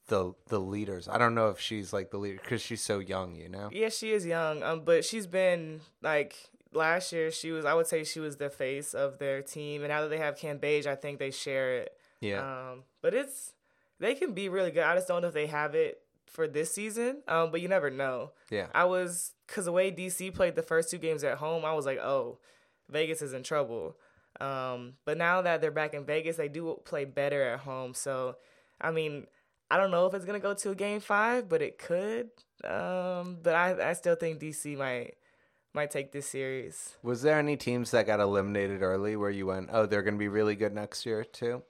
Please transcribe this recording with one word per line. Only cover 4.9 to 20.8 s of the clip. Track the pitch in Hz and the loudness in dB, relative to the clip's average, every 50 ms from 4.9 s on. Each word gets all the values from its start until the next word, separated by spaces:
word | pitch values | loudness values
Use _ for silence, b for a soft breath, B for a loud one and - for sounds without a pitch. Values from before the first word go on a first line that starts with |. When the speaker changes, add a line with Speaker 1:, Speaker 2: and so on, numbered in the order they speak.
| 170 160 160 | 6 6 6
Speaker 2:
she's | - - 226 202 | 2 -4 -4 -6
been, | 175 165 190 185 185 180 170 160 156 156 156 151 - _ _ | -2 0 4 4 4 4 2 -2 -8 -10 -12 -16 -20 _ _
like, | - 160 156 147 143 147 - - - - _ _ _ _ - | -2 2 2 2 2 0 -6 -20 -20 -20 _ _ _ _ 0
last | 156 160 160 165 180 180 - 175 | 2 4 4 4 2 0 -2 -2
year | 165 160 160 | 0 0 0
she | 160 - - 160 | -2 -4 -6 -4
was, | 165 160 151 | -4 0 2
I | 143 156 | 4 4
would | 165 165 | 4 4
say | 165 175 160 156 | 2 0 -2 -2
she | 151 - 165 | -4 -6 -6
was | 156 151 139 | -6 -6 -6
the | 139 143 143 | -4 -6 -6
face | 139 - 139 131 139 139 147 - - | -4 -4 -4 -2 -2 -4 -6 -6 -2
of | - 139 139 139 139 | 0 0 0 -2 -2
their | 143 139 135 135 | -2 -2 -2 -2
team, | 139 - - 156 147 147 147 147 143 | -4 -8 -10 -10 -8 -8 -6 -6 -4
and | 147 | -2
now | 147 151 | 0 0
that | 151 151 | 0 0
they | 151 | 0
have | 160 156 147 143 | 0 0 -2 -2
Cam | - - 151 147 | -4 -6 -8 -6
Bage, | 143 143 143 151 147 143 | -2 2 2 2 2 2
I | 147 139 | 0 -4
think | 135 - 147 143 131 | -4 -4 -8 -6 -4
they | 139 135 | -6 -6
share | 131 - - 143 135 135 131 127 127 | -4 -6 -4 -2 0 0 0 0 0
it. | 123 - - - b b b b b | -2 -2 -6 -10 b b b b b
Speaker 1:
Yeah. | - 104 101 98 135 135 131 127 131 131 | -4 -2 -2 -2 -4 -6 -8 -8 -10 -10
Speaker 2:
Um, | 127 127 135 _ _ _ | -12 -14 -16 _ _ _
but | - 165 175 | 2 2 4
it's, | 165 151 143 - - - - - _ _ _ _ _ _ _ _ _ | 4 0 -2 -6 -12 -12 -14 -16 _ _ _ _ _ _ _ _ _
they | 180 214 277 | 0 0 0
can | 269 370 320 202 | 4 4 2 4
be | 175 202 190 | 2 -2 0
really | 180 190 185 175 | 2 2 2 4
good. | 143 165 160 | 4 4 6
I | 151 170 | 6 6
just | 185 180 | 4 4
don't | - 175 175 | 2 2 2
know | 175 175 | 2 0
if | 160 | 0
they | 151 151 | 0 -2
have | 151 151 147 151 151 143 | 0 0 0 0 0 2
it | 160 160 - - - _ _ _ _ _ | 2 2 2 0 -8 _ _ _ _ _
for | _ - - 160 | _ -4 -2 -2
this | 151 139 147 160 165 - | 0 0 -2 -2 -2 -2
season, | 196 208 220 208 233 233 247 269 294 - | -4 -4 -4 -4 -2 -2 -2 -2 -4 -4
um, | - 160 165 165 165 | 0 2 2 2 2
but | 156 170 | 0 -2
you | 175 | 0
never | 175 190 190 147 143 | 2 2 2 2 2
know. | 131 131 139 135 127 123 120 143 b b b b | 0 0 -2 -2 -2 -4 -6 -8 b b b b
Speaker 1:
Yeah. | 113 104 98 - - | -2 -2 -2 0 4
Speaker 2:
I | 147 175 | 4 4
was, | 180 185 185 180 175 175 170 - - - _ _ | 6 4 2 0 -2 -4 -6 -8 -8 -10 _ _
'cause | - - 214 190 | -10 -6 -4 -4
the | 170 | 0
way | 170 180 185 196 | 2 2 2 2
D | 185 175 185 185 | 0 -4 -6 -6
C | 180 - 185 190 | -6 -6 -6 -8
played | 180 - 190 175 165 | 0 2 0 2 2
the | 165 160 | -2 -2
first | - 165 160 | 2 2 2